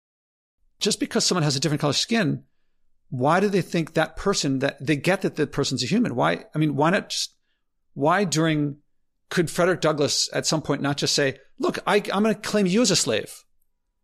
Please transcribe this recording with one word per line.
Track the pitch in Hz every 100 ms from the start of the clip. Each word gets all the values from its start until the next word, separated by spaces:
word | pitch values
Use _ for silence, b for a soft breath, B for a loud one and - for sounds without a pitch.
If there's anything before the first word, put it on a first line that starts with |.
| _ _ _ _ _ _ _ -
just | 202 -
because | 269 233
someone | - 180
has | 151 139
a |
different | 160 147
color | 147
skin, | - - 233 165 139 - _ _ _ _ _ -
why | 127 139 175
do | 202
they | 190
think | - 175 151
that | - 160 -
person, | - 151 147 135
that | 139 -
they | 139 147
get | 165 190
that | 170 -
the | 143
person's | - 139 127
a | 117
human? | 208 220
Why, | 120 151 170 -
I | 156
mean, | 156 139
why | 156
not | 196 -
just, | - - _ _ _ _ _ _
why | - 139 185
during, | 202 151 160 151 147 143 _ _ _ _ -
could | - 165
Frederick | - 175 -
Douglass | 160 147 139 - -
at | 143 -
some | 160
point | 139 143
not | 139 143
just | 143
say, | - 139 - - -
"Look, | 294 - -
I, | 208
I'm | 202 190
gonna | 220
claim | 208 - 208 190
you | 196
as | 233
a | 170
slave," | - 107 - - _ _ _ _ _ _